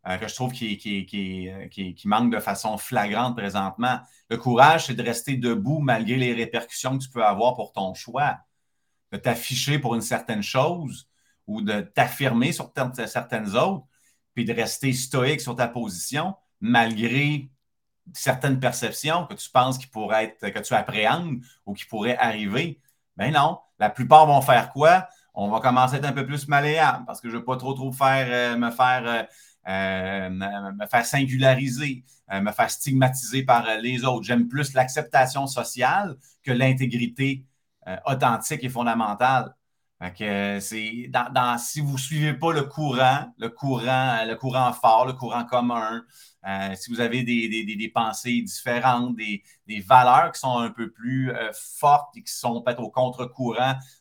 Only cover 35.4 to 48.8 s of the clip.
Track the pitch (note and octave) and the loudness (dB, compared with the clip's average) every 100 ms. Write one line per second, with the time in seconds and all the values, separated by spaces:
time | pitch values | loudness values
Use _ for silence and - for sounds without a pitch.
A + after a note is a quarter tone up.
35.4 | C3+ B2+ A#2+ B2 B2+ F3+ G3 C3 _ _ | -4 -4 -6 0 2 2 -2 -10 _ _
36.4 | - B2 C3 C3 B2+ A#2+ A#2+ - C3+ C3+ | -2 2 4 2 0 0 -4 -2 -2 -2
37.4 | - _ _ _ - F#2 - C3+ C3+ A2+ | -10 _ _ _ -14 -8 -4 0 2 0
38.4 | - - B2 A#2+ A#2+ A2+ A2 G#2 B2+ C3 | -4 -6 -6 -4 -2 0 -2 2 2 2
39.4 | A#2 _ _ _ _ _ F2+ F#2 G#2+ G2+ | -2 _ _ _ _ _ -14 -8 -4 -2
40.4 | G2+ G2+ G2 A2 A2 A#2 B2+ B2+ A#2+ B2 | -2 -4 -6 -8 -8 -8 -4 -2 0 0
41.4 | B2 A#2+ - D3+ C#3+ C3+ - D#3 D3+ C3+ | 2 0 -4 -4 -2 -2 -4 0 0 0
42.4 | E3 D#3 C#3 - D3 B2 B2+ C#3 - - | 0 0 -2 -4 -2 4 4 2 -4 -10
43.4 | A#2 - C#3 B2+ A#2 C3 C3 A2+ A2+ A2+ | -10 -6 -4 -2 0 0 0 0 -4 -4
44.4 | C3+ C3 B2 A#2+ A#2 A2+ C3 C3 A#2 A#2 | -4 0 0 2 6 6 4 -2 -4 -4
45.4 | A#2+ B2 A#2+ A#2 A2 A#2 - - - _ | 0 0 0 -2 -4 -6 -12 -20 -20 _
46.4 | F#2+ G2 G2 F#2+ - A#2 A#2 B2 A#2+ A#2+ | -8 -6 -6 -8 -8 -4 -2 -2 0 -2
47.4 | A2+ A2 G#2 G#2 A2+ A#2 A2+ G#2+ B2 A#2+ | 0 -4 -6 -6 -4 -2 -2 -4 -2 -2
48.4 | G#2 - B2+ A#2+ | -4 -8 -4 0